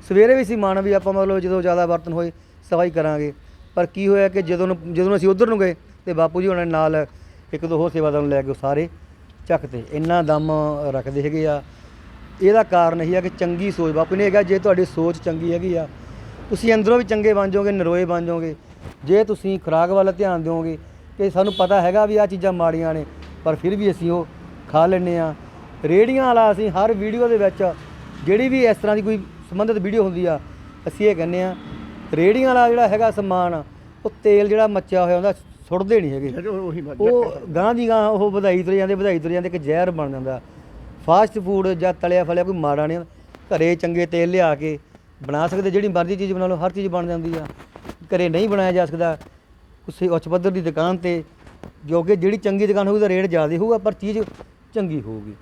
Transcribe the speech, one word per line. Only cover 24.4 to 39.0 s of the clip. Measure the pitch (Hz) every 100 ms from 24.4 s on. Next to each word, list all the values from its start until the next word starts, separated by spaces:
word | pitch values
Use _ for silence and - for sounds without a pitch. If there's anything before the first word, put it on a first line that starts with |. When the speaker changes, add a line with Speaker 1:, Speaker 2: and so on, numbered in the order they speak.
| - - -
Speaker 1:
ਖਾ | 156 170
ਲੈਂਦੇ | 185 180 170
ਹਾਂ। | 160 151 - - - -
ਰੇਹੜੀਆਂ | 151 175 233 262 262
ਵਾਲਾ | 233 220
ਅਸੀਂ | 196 214
ਹਰ | 175 214
ਵੀਡੀਓ | 220 208 226 240
ਦੇ | 226
ਵਿੱਚ | 196 190 190 156 - - - - 147
ਜਿਹੜੀ | 202 262
ਵੀ | 262 240
ਇਸ | 202
ਤਰ੍ਹਾਂ | 208 214
ਦੀ |
ਕੋਈ | 202 220 190 - -
ਸੰਬੰਧਿਤ | 180 220 214
ਵੀਡੀਓ | 190 220
ਹੁੰਦੀ | 190 175 180
ਆ, | 151 - - - - -
ਅਸੀਂ | - 208
ਇਹ | 180
ਕਹਿੰਦੇ | 165 175
ਹਾਂ, | 185 180 - - - - -
ਰੇਹੜੀਆਂ | 151 175 226 262
ਵਾਲਾ | 247 240
ਜਿਹੜਾ | 233 226
ਹੈਗਾ | 208 226
ਸਮਾਨ, | 208 196 180 180 165 143 - - - -
ਉਹ | -
ਤੇਲ | 214 208 208
ਜਿਹੜਾ | 214 220
ਮੱਚਿਆ | 202 185 185
ਹੋਇਆ | 175 175
ਹੁੰਦਾ | 196 185 - - -
ਸੁੱਟਦੇ | 180 196 220
ਨਹੀਂ | 160
ਹੈਗੇ। | 135 139 127 180
Speaker 2:
ਉਹੀ | 190 185 160
ਮੱਚ- | 143 143
Speaker 1:
ਉਹ | 208 247 233 143 180 160
ਗਾਂਹ | 202
ਦੀ | 233 240
ਗਾਂਹ | 226 214
ਉਹ | 214 208
ਵਧਾਈ | 196 196 180
ਤੁਰੇ | 175 196
ਜਾਂਦੇ, | 190
ਵਧਾਈ | 196